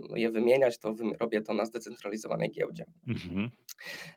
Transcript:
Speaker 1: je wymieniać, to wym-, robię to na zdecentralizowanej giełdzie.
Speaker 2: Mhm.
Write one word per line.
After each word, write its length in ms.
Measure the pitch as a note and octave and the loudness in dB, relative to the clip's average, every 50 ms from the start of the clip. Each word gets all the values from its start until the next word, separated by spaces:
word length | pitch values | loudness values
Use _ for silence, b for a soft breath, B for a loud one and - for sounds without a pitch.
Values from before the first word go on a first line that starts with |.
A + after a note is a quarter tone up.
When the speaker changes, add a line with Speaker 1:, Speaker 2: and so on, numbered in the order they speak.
| - - - | -2 -4 -2
Speaker 1:
je 160 | - A2+ A2+ | 0 0 2
wymieniać, 480 | A2+ A2 A#2 A#2 B2+ C3+ C3+ B2 A#2 - | 4 4 6 6 8 8 6 4 4 2
to 140 | - G#2+ A2 | -4 -4 -4
wym-, 220 | A2 A#2 G#2 - - | -2 -2 -2 0 0
robię 220 | A2+ A2 A2 G#2 | 0 0 2 0
to 120 | G#2+ - G#2+ | 0 0 0
na 120 | G#2 A2 | 0 0
zdecentralizowanej 840 | A2+ - A#2 A2+ - A#2 - - G2+ G#2+ A2 G#2+ - - A2 G#2+ G#2+ | 0 -2 -6 -8 -8 -12 -10 -8 -6 -6 -6 -4 -2 -2 0 0 0
giełdzie. 340 | - - - - - - - - - _ - B2+ | 0 -2 -2 -2 -4 -8 -12 -14 -16 _ -4 -4
Speaker 2:
Mhm. 420 | A2+ G2+ - F2+ F2 G2 G#2 B2 - _ _ - - B B B B B B B B | -4 -4 -4 -4 -2 -2 -2 -2 -4 _ _ -18 -18 B B B B B B B B